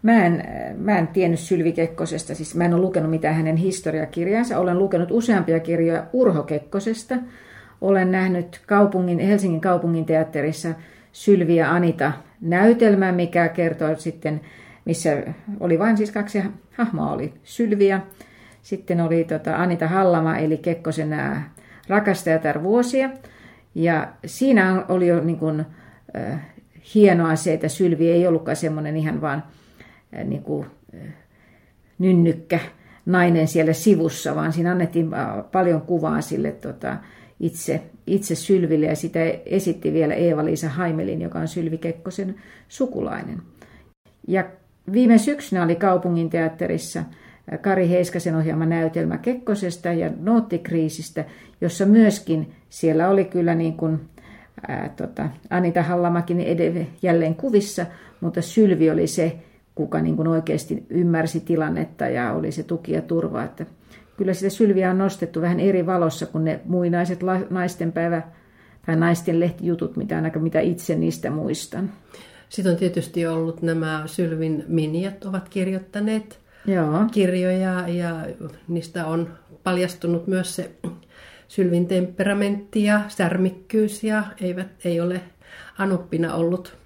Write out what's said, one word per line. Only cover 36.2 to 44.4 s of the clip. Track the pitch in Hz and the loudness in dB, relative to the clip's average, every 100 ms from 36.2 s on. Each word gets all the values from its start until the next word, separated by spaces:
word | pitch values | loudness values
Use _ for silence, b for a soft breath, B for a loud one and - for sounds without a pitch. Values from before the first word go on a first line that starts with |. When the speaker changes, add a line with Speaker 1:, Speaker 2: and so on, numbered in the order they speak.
Speaker 1:
sille, | 151 - 147 | -2 -4 -4
tota, | - - - - - B B B B | -6 -12 -10 -8 -8 B B B B
itse, | 170 - - 160 - - - | -6 -6 -6 -6 -6 -16 -2
itse | 196 202 | -2 -2
Sylville, | 160 - 190 165 156 156 | -6 2 2 4 2 2
ja | 151 | -2
sitä | 165 - 165 - - | -4 -2 -2 -2 -2
esitti | 190 185 165 156 | -2 -2 -2 -2
vielä | 156 151 | 0 0
Eeva-Liisa | - 170 151 156 156 160 | 2 2 2 0 -2 -4
Haimelin, | 139 175 160 190 165 | -4 -2 -2 -4 -4
joka | 170 170 | -6 -6
on | 160 | -6
Sylvi | 180 165 160 | -4 -4 -4
Kekkosen | 165 165 190 185 185 202 B B B | -6 -8 -10 -8 -8 -8 B B B
sukulainen. | - 254 - - - - - - B B B B _ _ _ - | -4 -4 -2 -6 -8 -10 -12 -14 B B B B _ _ _ -2
Ja | 190 | -2